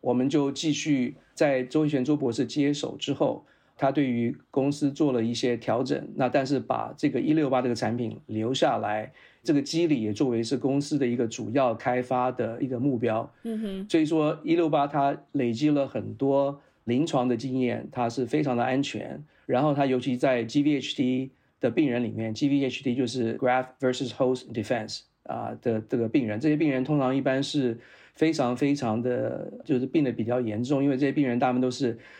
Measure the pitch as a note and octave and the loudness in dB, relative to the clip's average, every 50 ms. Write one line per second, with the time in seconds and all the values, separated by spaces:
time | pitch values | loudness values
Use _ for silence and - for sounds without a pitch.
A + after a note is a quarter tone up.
0 | - B2 B2 B2 B2+ C#3+ D3+ D3 C#3 C#3 C3 - - D#3 D3 - - D#3+ C#3+ C3 | -2 0 2 2 2 2 2 2 2 0 -2 -2 -2 -2 -2 0 0 0 2 2
1 | B2 - - - _ _ _ - D#3+ C#3+ C3+ C3 B2+ B2+ - D#3 D#3 D3 D3+ C3 | 2 -2 -4 -10 _ _ _ 0 2 2 2 0 -2 0 0 0 2 2 0 0
2 | B2 D3+ D3 C#3+ C3 A#2 A2+ C3+ B2+ - - D3+ C#3 C#3+ D3 D3 - - - - | 2 0 0 0 0 -2 0 -2 -2 -2 0 0 0 0 0 -2 -4 -8 -8 -6
3 | - D3 C#3 - D3+ A#2+ - - - _ _ _ _ _ _ - C#3+ C3+ C3 D3+ | -4 -4 -2 0 0 0 0 -4 -10 _ _ _ _ _ _ -2 -2 0 2 2
4 | C#3 C3 A#2+ A#2 A#2 A#2+ D3 - - _ - C3+ C3 C#3+ C#3+ - D3 C#3 C#3 - | 0 2 0 0 0 -2 -2 -6 -14 _ -2 0 0 0 0 0 -2 -2 0 0
5 | D#3+ C#3+ B2+ A#2 A2+ A#2 A#2+ - - B2 A#2+ A2+ - - A2 A#2+ B2+ B2+ C#3+ - | 0 2 2 2 0 0 -2 0 0 0 -2 -2 -2 -2 0 0 0 -2 -2 -4
6 | - - - - B2+ B2 - C#3+ C3+ - C#3+ B2 A2+ - A#2+ A2+ A2+ A#2+ C3 - | -4 -6 -4 -2 -2 2 2 0 2 2 0 -2 0 -2 -2 -2 -4 -6 -4 -2
7 | - C#3+ B2+ B2+ - D3+ D#3 D#3+ D3 C3 C3 B2+ B2+ B2 A#2 A2+ B2 A2 A#2 A#2+ | -2 0 0 0 2 2 2 2 2 2 2 2 2 0 0 0 0 -2 0 -2
8 | A#2+ A2 G#2+ G#2+ - - G#2+ G#2+ A2 A#2+ C3+ - - C#3+ A#2+ A2 A2 G#2 G#2+ G#2+ | -4 -6 -6 -10 -12 -6 -4 -2 -2 -2 2 2 2 2 2 0 -2 -2 -4 -4
9 | A2 - - - - - _ _ - E3+ D3+ C#3+ C3+ - D#3+ E3 F3 D#3 D3 A#2 | -6 -8 -14 -20 -20 -20 _ _ 0 2 2 2 2 0 0 0 2 2 2 2
10 | A2 G#2+ G#2 - D3 B2+ A#2 A2+ A#2 A#2 C#3 A#2+ - C3 C#3 C#3+ C#3+ - D#3 C3+ | 2 -2 0 0 0 2 2 0 0 -2 -2 -2 0 0 0 0 0 0 0 0
11 | C#3 A#2+ A#2+ B2 A#2+ A2+ - - G2+ G#2 A#2 C#3 C3 A#2+ A2+ A2+ - B2+ B2 B2+ | 2 0 2 0 -2 -2 -4 -8 -8 -2 0 2 2 2 0 0 -2 -2 0 0
12 | B2 - C3 B2 B2 B2+ A#2+ - A2+ A2+ A2+ - C#3 B2+ C3 A#2+ C3+ C#3+ B2+ A#2 | -2 0 0 0 0 0 -2 -2 -4 -4 -4 -4 -4 -4 -2 -2 0 0 0 2
13 | A#2+ A2+ A2 A2+ - - - _ - A#3 A3 G#3+ A3 G3 G3 F#3+ G3 G#3 - D#3+ | 0 0 0 0 -2 -6 -12 _ -10 -8 -6 -6 -6 -6 -6 -8 -4 0 2 2
14 | D#3 D3+ E3 D#3 D3+ D3+ - - - D3+ E3 E3+ E3+ D#3 D#3 D3 C#3+ D3 D#3 C#3+ | 2 2 2 2 2 0 -2 -2 0 0 2 2 2 2 2 2 0 0 0 0
15 | C#3 C#3 D3 - - _ - C#3 B2+ A#2+ A2+ A2+ D3 D3+ D3 C#3+ C#3 - - A2+ | 0 0 0 -4 -8 _ -2 0 0 0 0 2 2 2 4 2 0 -2 -4 -8
16 | G2+ G#2+ G#2+ A2 C#3 C#3 C#3 C#3 C#3 C#3+ C#3+ - - _ _ _ _ A#2 A#2+ C3 | -8 -8 -4 -2 0 2 4 4 2 0 -2 -6 -14 _ _ _ _ 0 0 2
17 | D#3+ - - C3 B2 B2+ B2 A2+ C#3 C3 B2+ C3 B2+ A#2+ A#2 A2+ B2 - - B2 | 2 2 2 0 2 2 0 0 -2 -2 -2 0 0 0 0 -4 -6 -8 -4 -2
18 | A#2+ A#2 A#2 C3+ - - - D#3 D3+ C#3 B2 A#2+ A#2+ B2+ C3 C#3 C#3 - - A#2+ | -2 -2 -2 -2 -2 0 0 0 0 0 0 0 0 2 2 0 0 -2 -4 -8
19 | - - C3+ D3 D3+ - _ _ _ - B2+ B2 D3 D3+ C#3+ C#3+ C#3 C3 B2+ B2 | -8 -8 -10 -12 -14 -18 _ _ _ 0 2 2 4 2 2 2 2 2 2 0
20 | B2 C#3+ B2 B2 - C3+ B2+ A#2+ A2+ A2+ - D3 C#3+ D3+ D3 C3+ B2+ - - - | 0 0 0 2 2 2 2 2 0 0 0 2 2 4 2 0 -2 -4 -2 0
21 | B2+ B2+ B2+ B2+ C3 C3+ - _ _ _ _ _ - A#2+ A#2 E3 D3+ C3 A#2+ B2 | 0 0 0 0 -2 -6 -10 _ _ _ _ _ -2 0 2 2 2 2 2 0
22 | A#2+ A2 G#2+ A2 A2+ A2 A2 - D3 C#3 C#3+ C#3 C#3 B2+ B2 - - B2 A#2+ C3 | -2 -2 -4 -4 -4 -4 -2 -2 0 2 2 2 0 0 -4 -2 -2 -2 0 0
23 | B2+ A#2+ C3 C3 A2+ A2+ - - C3+ B2 B2+ C3 B2 - - _ C3+ B2+ B2+ - | 0 -2 -2 -2 -2 -2 -2 0 2 2 2 2 0 -4 -6 _ 0 0 0 0
24 | C#3 A#2 - - C3+ B2+ B2+ B2 - - A#2 A#2+ G#2 - B2 A2+ G#2+ G#2+ - - | -4 -6 -2 0 2 2 2 0 -4 -6 -6 -6 -2 -2 -2 -4 -4 -6 -10 -14
25 | - _ _ _ _ - A#2 A#2 A2 A2+ A2+ A2 - B2 A2+ A2 A2 - - A#2+ | -14 _ _ _ _ -8 -8 -6 -6 -8 -10 -4 -2 -2 0 0 -2 -2 -2 0
26 | A2+ A2 - C#3 B2 G#2+ G#2+ A2+ D3 D#3 D3+ D3+ E3 D3 C3 B2+ C3 D3 D3+ D3 | 0 2 2 2 2 0 -2 0 0 0 2 2 2 2 2 0 0 0 2 2
27 | C3 B2+ C3 C#3 C3+ C#3 C3 C3+ C#3 - - D3 C3 A#2+ A2+ A#2 - - - - | 2 2 0 0 0 0 0 0 -2 -2 -2 0 0 0 -2 -4 -10 -20 -20 -20
28 | - - _ - D#3 D#3+ D#3 D3 C3 A#2+ B2 B2 D3 C#3 C#3+ C#3+ B2+ A2+ G#2+ A#2+ | -20 -20 _ 0 2 2 2 2 0 0 0 0 2 0 2 0 0 0 0 0
29 | A#2+ B2+ B2 A#2+ A#2 A#2 - - - - - - - - C3 B2 C3 C3 - D#3+ | 0 0 -2 0 -2 -4 -4 -6 -10 -12 -12 -14 -4 -2 0 0 0 0 2 2
30 | C#3+ B2+ A2 A2+ A2 A2+ B2 B2+ B2 A2+ G#2 A2 B2 C3 D3+ C3+ C#3 C#3+ C3+ B2+ | 2 2 0 -2 -2 0 0 0 0 -2 -2 -4 -2 0 0 2 2 2 2 2
31 | D3 C3+ C3 D3+ C#3+ B2+ A#2+ A#2+ C3 B2+ B2 B2+ B2+ B2+ B2 - C#3 A#2 A#2 A#2 | 0 0 2 2 2 2 2 2 2 2 2 2 0 0 0 0 -2 -2 -2 -4
32 | - - - | -12 -20 -20